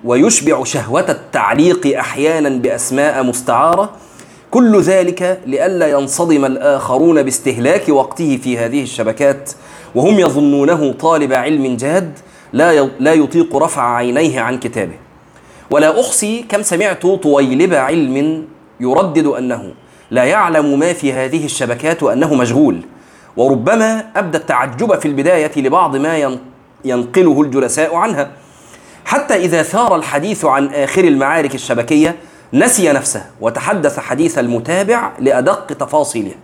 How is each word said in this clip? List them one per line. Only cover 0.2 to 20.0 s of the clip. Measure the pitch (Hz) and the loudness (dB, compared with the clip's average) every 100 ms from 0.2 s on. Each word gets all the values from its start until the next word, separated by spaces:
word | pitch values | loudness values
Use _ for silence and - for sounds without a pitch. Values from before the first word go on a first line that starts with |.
| 190 - 143 151 | 4 2 0 -2
شهوة | 131 139 107 147 185 | -2 -6 -2 -2 -2
التعليق | - - 147 107 139 175 180 143 127 | -4 -4 -2 0 2 2 2 0 -2
أحيانًا | - - 151 160 147 | -4 -2 0 0 -2
بأسماء | 127 120 117 - 131 147 135 | -2 -2 -4 -4 0 0 0
مستعارة، | 127 123 - 120 156 175 208 - - - - - - | -2 -2 0 2 2 2 -2 -6 -20 -20 -20 -20 -2
كل | 262 240 208 | 2 4 4
ذلك | 170 190 180 180 180 185 127 | 4 2 2 0 -2 -4 -4
لئلا | 139 175 180 156 | -2 0 0 0
ينصدم | 143 139 - 170 151 135 | 0 -2 -2 2 2 2
الآخرون | 131 143 135 - 131 170 156 | 0 0 0 0 2 4 4
باستهلاك | 131 127 139 117 127 160 - | 2 -2 -2 -2 0 0 2
وقته | 139 131 - 160 127 | 0 0 -2 -2 -2
في | 127 120 | -2 -4
هذه | 117 139 | -2 -4
الشبكات، | 120 - 110 110 143 139 - - - - - 127 | -4 -4 -4 0 0 0 -6 -16 -20 -20 -6 0
وهم | 160 214 | 2 4
يظنونه | 165 139 147 143 143 170 143 | 4 2 2 4 2 2 0
طالب | - 160 160 143 | -2 0 0 0
علم | 127 135 156 131 120 | -2 0 -2 -2 -4
جاد | 135 180 170 143 - - - | -2 -2 -4 -10 -20 -20 -6
لا | 120 170 | 0 4
ي-، | 156 135 131 | 4 2 0
لا | 139 | 2
يطيق | 160 143 170 165 139 | 4 2 2 0 0
رفع | 160 143 120 120 | 0 0 -2 0
عينيه | 123 131 160 131 | -2 0 0 0
عن | 117 127 | -4 -4
كتابه. | 120 113 92 - - - _ - - - - | -6 -6 -8 -10 -20 -20 _ -20 -20 -18 -4
ولا | 143 156 185 | 2 2 2
أحصي | 262 - 208 233 240 | 0 -2 -2 -6 -4
كم | 202 | -4
سمعت | 208 170 208 180 180 | -2 -2 -2 0 0
طويلب | 190 156 139 131 131 170 | 0 2 2 4 2 2
علم | 147 131 165 139 135 151 160 156 - - - | 2 0 0 0 0 -2 -4 -8 -18 -20 -6
يردد | 123 143 190 156 151 | -2 0 0 0 -2
أنه | 120 127 117 95 64 - - | -2 -6 -8 -10 -18 -20 -20